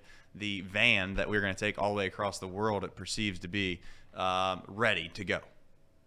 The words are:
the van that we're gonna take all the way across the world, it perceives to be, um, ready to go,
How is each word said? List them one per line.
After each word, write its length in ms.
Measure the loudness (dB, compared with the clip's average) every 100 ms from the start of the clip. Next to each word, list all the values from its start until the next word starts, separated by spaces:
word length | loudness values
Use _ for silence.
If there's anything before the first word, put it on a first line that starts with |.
| -14 -20 -18 -8
the 260 | -4 -4
van 540 | -2 4 6 6 2 0
that 120 | 2
we're 120 | 2
gonna 120 | 2 0
take 220 | -2 0
all 80 | 0
the 80 | 2
way 80 | 0
across 340 | 0 -2 -2
the 80 | -6
world, 360 | -2 0 0
it 120 | -2 -8
perceives 440 | -6 -2 -2 -2
to 80 | -4
be, 320 | -2 0 -2 -8 -16 -14 -2
um, 460 | 0 2 2 0 -6
ready 420 | 0 2 2 -2 -6
to 100 | -2
go, 140 | -2 -2 -20 -20 -20 -20 -20